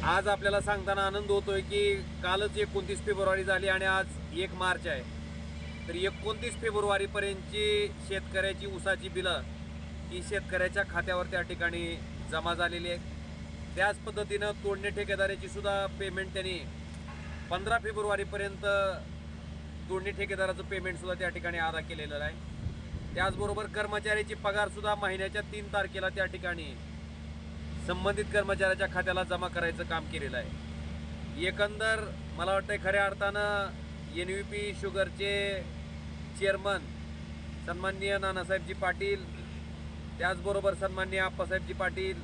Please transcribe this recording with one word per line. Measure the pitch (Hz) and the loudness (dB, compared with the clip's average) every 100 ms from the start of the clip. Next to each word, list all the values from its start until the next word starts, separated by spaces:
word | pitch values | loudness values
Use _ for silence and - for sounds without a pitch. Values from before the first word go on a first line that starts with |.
आज | 156 180 202 | 6 4 6
आपल्याला | 202 202 202 | 4 6 4
सांगताना | 196 202 190 196 | 4 0 2 2
आनंद | 196 196 202 | 4 2 4
होतोय | 202 202 196 | 4 4 0
की | 185 202 208 196 | 2 4 4 4
कालच | - - 180 190 208 208 | 0 -4 0 2 2 0
एकोणतीस | 208 196 185 196 | 0 0 -2 -2
फेब्रुवारी | 208 190 196 190 | 0 2 4 4
झाली | 190 190 196 | 4 4 4
आणि | 190 190 | 2 4
आज | 190 185 - - | 4 2 -4 -6
एक | 156 185 | -2 -2
मार्च | 180 185 170 170 | 0 2 2 0
आहे, | 139 120 - - - - - - - - | -2 -4 -8 -8 -8 -8 -6 -6 -6 -4
तर | 175 | 0
एकोणतीस | 190 - 208 220 240 | 0 0 -2 -2 -2
फेब्रुवारीपर्यंतची | 220 226 208 208 196 196 208 202 190 - 208 214 208 202 - - | -2 0 2 4 4 2 2 0 0 -4 2 4 4 2 -2 -4
शेतकऱ्याची | 190 190 190 190 190 202 | -4 0 2 2 0 -4
ऊसाची | 190 196 185 185 | -2 0 0 0
बिलं | 175 185 160 123 - - - - - - | -2 0 0 -2 -8 -8 -8 -8 -6 -6
ही | 180 - | -6 -2
शेतकऱ्याच्या | 202 - 180 180 180 190 | -2 0 2 2 4 2
खात्यावर | 170 175 180 180 | 2 2 2 2
त्या | 180 | 0
ठिकाणी | 170 170 170 170 170 170 - - - | 0 0 0 0 -2 -4 -6 -8 -2
जमा | 160 160 | 0 0
झालेली | 170 175 175 175 | 2 2 0 -2
आहे. | 175 - - - - - - - - | -2 -4 -8 -8 -8 -8 -8 -6 2
त्याच | 196 202 | 2 2
पद्धतीनं | - 202 208 202 208 | -2 -2 0 0 0
तोडणी | 208 208 196 202 | 0 -2 0 -2
ठेकेदाराची | 202 202 196 196 196 - | -2 0 2 2 2 -4
सुद्धा | 202 202 196 196 | -4 0 2 0
पेमेंट | 175 196 185 190 | -2 -4 -2 -4
त्यांनी | 196 190 180 139 - - - - - - - - | -2 -2 -4 -6 -10 -10 -10 -8 -8 -8 -8 -2
पंधरा | 175 196 233 | -2 4 2
फेब्रुवारीपर्यंत | 220 208 208 196 196 202 196 196 202 202 196 175 - - - - - - - - - | 2 0 2 2 2 -2 -2 0 2 4 4 0 -6 -10 -10 -10 -10 -10 -8 -10 -4
तोडणी | 190 190 | -2 -2
ठेकेदाराचं | 190 196 196 190 180 | -2 -2 0 0 0
पेमेंट | 185 196 180 175 | -2 -2 -2 -4
सुद्धा | 180 | -4
त्या | 175 180 | 0 -2
ठिकाणी | 175 170 170 | -2 -2 0
अदा | 160 160 | 0 0
केलेलं | 156 160 147 147 | -4 -6 -4 -2
आहे. | 151 151 - - - - - - - 175 | -4 -4 -8 -4 -4 -4 -6 -6 -4 2
त्याचबरोबर | 190 185 208 202 226 | 2 2 0 0 -2
कर्मचाऱ्याची | 214 208 208 208 214 202 | 0 0 0 2 2 2
पगार | 214 208 202 208 | 0 0 2 2
सुद्धा | 208 208 208 | 2 0 2
महिन्याच्या | 202 190 190 202 | 2 0 0 -2
तीन | 196 208 202 | -4 -6 -2
तारखेला | 202 185 190 190 | 0 0 0 -2
त्या | 190 190 | 2 0
ठिकाणी | 180 180 170 151 131 - - - - - - - - - - - | 0 -4 -4 -4 -8 -8 -8 -10 -10 -8 -8 -8 -8 -6 -6 -2
संबंधित | 180 185 196 208 | 2 2 2 2
कर्मचाऱ्याच्या | 208 202 196 190 190 190 | 4 4 4 4 4 2
खात्याला | 175 180 185 | 2 2 2
जमा | 175 180 180 | 2 0 0
करायचं | 175 170 165 | 0 0 0
काम | 165 165 151 | -2 -2 -2
केलेलं | 165 139 127 | -4 -2 -2
आहे. | 113 - - - - - - - - - 180 | -4 -6 -6 -6 -6 -6 -6 -6 -6 -2 -2
एकंदर | - 208 208 220 220 208 - - 160 | 2 2 2 2 2 0 -6 -8 -2
मला | 175 | 2
वाटतंय | 196 190 202 | 4 2 0
खऱ्या | 185 202 196 | 4 4 4
अर्थानं | 196 202 202 208 208 196 - - - - 165 | 4 0 2 2 2 0 -4 -8 -8 -6 -4
एनव्हीपी | 180 190 208 208 208 196 | -2 -2 -2 -2 -2 -2
शुगरचे | 196 190 190 - 202 202 202 190 175 - - - - - - - | -2 2 0 2 0 2 0 -2 -4 -8 -8 -8 -8 -8 -8 0
चेअरमन | 196 190 196 190 - - - - - - - - - | 2 4 2 0 -2 -8 -8 -8 -8 -8 -6 -6 -4
सन्माननीय | 175 190 190 196 202 | -2 0 0 2 2
नानासाहेबजी | 196 185 175 190 175 | 2 0 2 0 0
पाटील, | 185 190 180 196 202 - - - - - - - - - - | 0 0 2 2 0 -2 -8 -8 -8 -8 -8 -8 -8 -8 0
त्याचबरोबर | 175 185 185 196 196 | 0 2 2 4 4
सन्माननीय | 185 190 190 190 190 | 2 0 0 0 2
आप्पासाहेबजी | 190 165 175 185 175 | 0 0 0 0 -2
पाटील | 180 185 175 185 - | 0 0 0 -2 -2